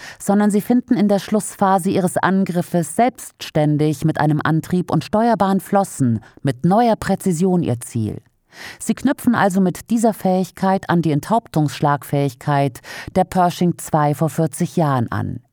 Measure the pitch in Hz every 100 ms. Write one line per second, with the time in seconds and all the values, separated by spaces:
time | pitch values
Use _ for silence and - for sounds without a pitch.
0 | - - - 202 208 202 - 247 - 220
1 | 202 202 - 214 - - 196 190 190 185
2 | 180 - 175 196 190 175 - 175 160 -
3 | 247 - - - - 160 151 147 151 151
4 | 160 151 151 151 - 160 - 180 175 160
5 | - 214 233 208 196 196 - 196 190 -
6 | 127 107 - - 139 120 170 208 240 208
7 | - 190 190 160 190 180 147 120 - 117
8 | 104 - _ _ _ - - - - 220
9 | 269 - 254 220 196 185 185 - - 226
10 | 220 - 190 185 185 - 190 196 - 170
11 | 160 147 - 226 - 160 147 - 147 143
12 | - 143 143 - - 143 139 - - -
13 | - 190 180 185 175 - 175 - - 156
14 | 147 147 160 - 160 - 175 - 151 131
15 | 113 104 101 - _